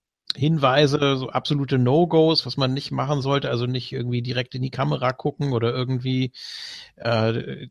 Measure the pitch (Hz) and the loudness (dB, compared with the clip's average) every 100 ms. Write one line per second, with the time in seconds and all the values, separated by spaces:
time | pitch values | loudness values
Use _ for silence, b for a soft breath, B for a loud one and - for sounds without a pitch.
0 | _ _ - - 143 165 135 139 147 147 | _ _ -12 -2 0 4 4 6 4 4
1 | 143 135 131 131 - 147 135 135 123 147 | 2 2 -2 -4 0 -2 0 2 4 4
2 | 170 160 160 156 127 - 131 135 - 131 | 4 4 4 4 -2 -2 -2 -2 -4 -4
3 | 131 147 135 139 135 123 123 127 - 131 | -2 0 0 0 0 -2 -2 -4 -6 -6
4 | 120 120 120 123 127 131 127 - 139 143 | -2 -2 -2 -4 -6 -6 -6 -2 -2 0
5 | 127 127 147 - 143 120 113 131 127 131 | -2 -2 -4 -2 -2 0 0 -2 -2 -4
6 | 131 127 127 B B B B B B - | -2 -2 -2 B B B B B B -8
7 | 117 113 110 113 - 135 123 | -2 2 2 0 -6 -10 -12